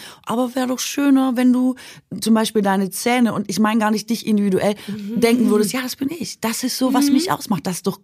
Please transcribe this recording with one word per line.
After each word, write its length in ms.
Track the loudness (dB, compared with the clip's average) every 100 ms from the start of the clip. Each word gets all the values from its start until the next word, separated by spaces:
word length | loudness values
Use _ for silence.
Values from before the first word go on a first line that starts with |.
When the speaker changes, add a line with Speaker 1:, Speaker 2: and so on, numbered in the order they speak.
| -12 -20 -6
Speaker 1:
aber 300 | -4 -2 -2
wär 100 | -4
doch 140 | -4
schöner, 540 | -6 0 4 4 4 2
wenn 180 | 4
du 220 | 4 2 -2 -12 -20 _ -6
zum 140 | 2
Beispiel 300 | 2 2 0
deine 260 | 0 0 -2
Zähne, 440 | -2 -2 2 2
und 180 | 0 -4
ich 80 | 0
meine 200 | 2 2
gar 120 | 0
nicht 180 | 0 -2
dich 160 | -6 0
individuell, 480 | 0 2 2 0 -2 -8
Speaker 2:
Mhm. 320 | -12 -6 0
Speaker 1:
denken 280 | 2 4 4
würdest, 220 | 2 0
ja, 80 | -2
das 120 | -8 -6
bin 140 | -6
ich. 300 | -6 -10 -8
Das 240 | -6 -4
ist 160 | -6 -2
so, 120 | 0 2
was 100 | 4
Speaker 2:
Mhm. 80 |
Speaker 1:
mich 180 | 2 2
ausmacht. 360 | -4 -2 -4 -4
Das 80 | -4
ist 100 | -6
doch 120 | -6